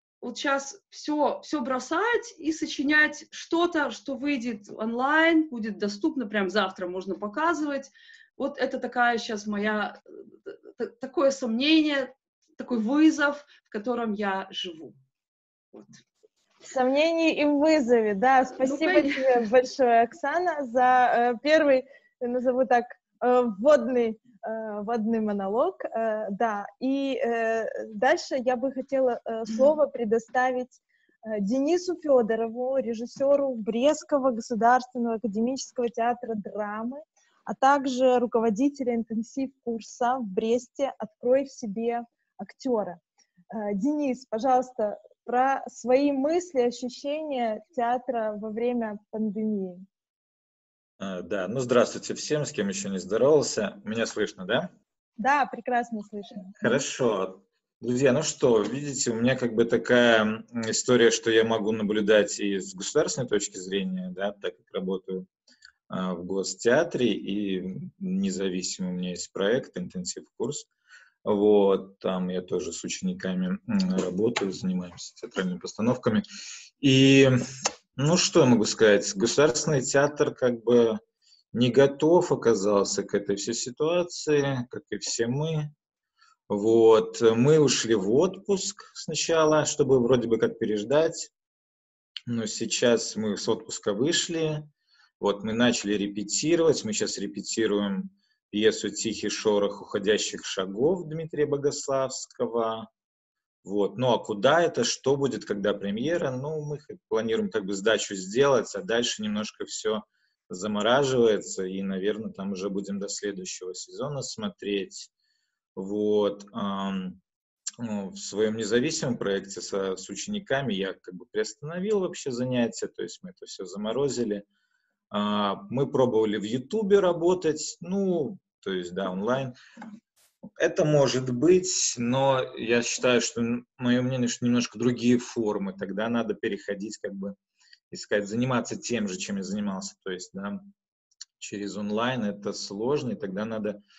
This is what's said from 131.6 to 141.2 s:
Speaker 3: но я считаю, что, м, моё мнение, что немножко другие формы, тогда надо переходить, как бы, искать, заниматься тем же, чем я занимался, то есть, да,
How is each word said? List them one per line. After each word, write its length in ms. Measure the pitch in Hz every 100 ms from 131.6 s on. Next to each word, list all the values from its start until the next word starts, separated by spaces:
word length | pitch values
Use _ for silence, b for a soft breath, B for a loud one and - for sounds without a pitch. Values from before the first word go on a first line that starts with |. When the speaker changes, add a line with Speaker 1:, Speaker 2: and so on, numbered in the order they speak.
| - - - -
Speaker 3:
но 460 | 120 131 135 131 127 -
я 240 | 110 120
считаю, 380 | 117 - 131 120
что, 200 | 117 -
м, 260 | 117 123 - -
моё 240 | 123 123
мнение, 240 | 123 131 120
что 160 | - 120
немножко 340 | 120 120 107
другие 400 | 120 120 120 123
формы, 540 | - - 107 104 98 95
тогда 320 | 95 98 113
надо 260 | 117 107 101
переходить, 600 | 107 98 - 101 107 107
как 140 | 101 98
бы, 200 | 98 98 _ _ b b _
искать, 360 | - - 107 101
заниматься 500 | 113 127 123 120 101
тем 300 | - 117 104
же, 80 | 92
чем 200 | - 101
я 60 |
занимался, 520 | 92 104 104 95 95 -
то 80 | -
есть, 200 | 90 -
да, 280 | 95 101 101 101 - _ _ _ -